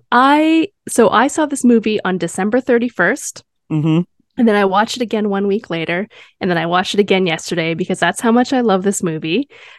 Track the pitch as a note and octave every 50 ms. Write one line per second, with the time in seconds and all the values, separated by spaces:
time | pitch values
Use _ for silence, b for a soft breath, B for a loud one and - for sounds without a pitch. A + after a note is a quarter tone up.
0 | _ - - A#3+ C4 C#4 D4 D4+ D#4 D#4+ D#4+ D#4+ D#4 - _ _ _ - - -
1 | A3+ - - G#3 B3 C#4+ - E4+ D#4 C#4+ C#4+ - - A#3+ A#3+ A3+ G#3+ A3 G#3+ -
2 | - F#3 F#3+ F3 F3 E3+ - - F#3+ G#3 A3 C4 - - A#3+ A#3 A#3 A#3+ - -
3 | C4+ F#3 B3+ D4+ - - - - _ _ _ _ _ - D#3+ D#3 D3 D#3+ D#3 E3+
4 | F3+ _ _ _ _ _ _ - A#3 A3+ G#3 G3+ G3+ F#3+ F#3 G3+ A3 - - B3
5 | B3 G3+ A3+ G#3+ G#3 G#3 G3 G3 G3+ G3+ G3 A3+ - - F3+ E3 D#3+ E3 E3+ F3
6 | G#3 B B B B B B B - F#3 F3 E3 D#3+ E3+ F3 F3+ F#3 - - G3
7 | G#3 - G3 F#3 F#3+ E3+ D#3 - - - F3+ E3+ D#3+ E3 E3 D#3+ F#3 - F#3 -
8 | F3 E3+ F#3 - - A3+ A3+ B3 B3 - C#4 B3+ A#3+ A3 G3 F#3 F#3 G3 G3 -
9 | - E3+ D#3 D#3 D#3 D#3+ E3+ A#3+ C#4+ B B B B B B